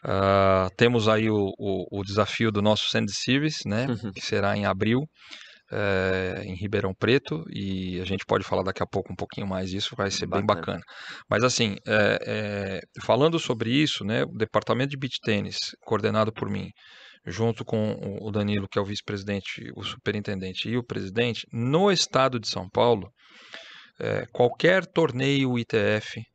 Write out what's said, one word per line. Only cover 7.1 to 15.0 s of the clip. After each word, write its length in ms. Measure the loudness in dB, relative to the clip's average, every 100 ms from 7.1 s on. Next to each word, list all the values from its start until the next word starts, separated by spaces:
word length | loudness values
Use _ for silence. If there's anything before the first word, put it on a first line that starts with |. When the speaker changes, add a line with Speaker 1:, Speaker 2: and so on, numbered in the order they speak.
| 2 2 -8 -6
Speaker 1:
e 500 | -8 -4 -4 -4 -6
a 40 |
gente 200 | -4 -6
pode 200 | 0 0
falar 180 | 0 -2
daqui 180 | -2 -4
a 40 | -4
pouco 260 | -4 -6
um 40 | -8
pouquinho 320 | -8 -6 -6
mais 220 | -4 -4
disso, 260 | -4 -6 -2
vai 160 | -2
ser 140 | -2 -2
bem 200 | 0 2
Speaker 2:
Bacana. 140 | 0
Speaker 1:
bacana. 240 | 0 -8 -10 -18 -16 -16 -2
Mas 140 | 2
assim, 320 | 2 2 0 -2 0
é, 300 | 4 4 2
é, 560 | -2 -4 -4 -4 -4 -6 -10 -10
falando 340 | 0 4 4 2
sobre 300 | -2 -2 0
isso, 340 | 2 2 0
né, 180 | -2 -2
o 140 | -2 -4
departamento 540 | 0 0 0 -2 -2
de 60 |
beach 220 | -4